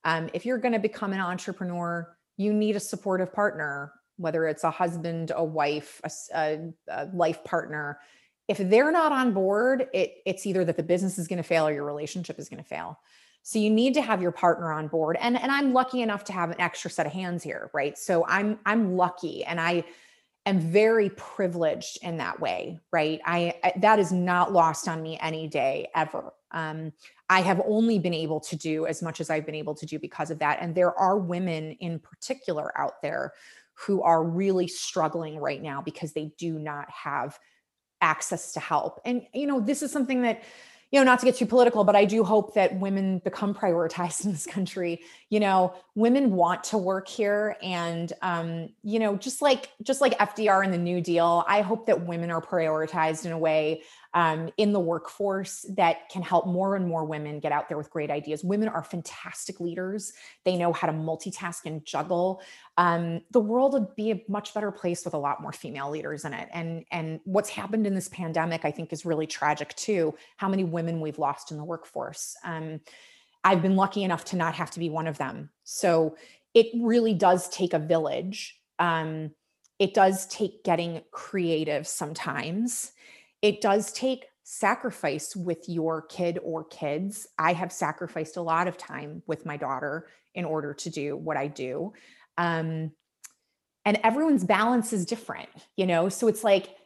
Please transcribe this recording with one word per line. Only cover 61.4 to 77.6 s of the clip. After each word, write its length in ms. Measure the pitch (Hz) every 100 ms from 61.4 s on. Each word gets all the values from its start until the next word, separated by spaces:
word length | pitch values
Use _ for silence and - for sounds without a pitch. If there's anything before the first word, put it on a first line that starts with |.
| 180 - -
and 180 | 156
juggle. 580 | 147 147 151 175 180 190 - - - -
Um, 440 | 175 170 170 165 -
the 100 | 247
world 320 | 214 233 269
would 200 | 269 196 -
be 160 | 214
a 120 | 202 -
much 240 | 202 202
better 180 | 214 208
place 320 | 196 180 170
with 120 | 180 156
a 20 |
lot 240 | 143 -
more 100 | 143
female 380 | - 156 139 139
leaders 340 | 151 147 147
in 100 | 156
it. 140 | 131 -
And, 320 | 175 165 165 -
and 280 | 175 160 160 -
what's 240 | 190 208
happened 360 | - 202 220 202
in 80 |
this 140 | 190 180
pandemic, 560 | - 170 165 165 165
I 80 | 160
think, 220 | 147 160
is 120 | 156 175
really 220 | 156 156
tragic 480 | - 147 151 147 -
too, 400 | - 202 160 151 - _
how 100 | 196
many 160 | 190
women 380 | 185 170 165 165
we've 180 | 156 151
lost 320 | 143 143 -
in 60 | 151
the 80 | 151
workforce. 720 | 214 - - - 156 - - 180
Um, 340 | 160 160 156 - - - _ _ _
I've 180 | 185 190
been 140 | 185 190
lucky 280 | 190 208
enough 200 | 190 165 -
to 120 | 185
not 180 | 165 160
have 160 | 165
to 80 | -
be 100 | 165
one 180 | 156 160
of 100 | 147
them. 320 | 135 - 147 _ -
So 500 | - 190 165 160 156 - - _
it 140 | 233 226 233
really 320 | 233 240 226
does 360 | 190 190 180 -
take 240 | -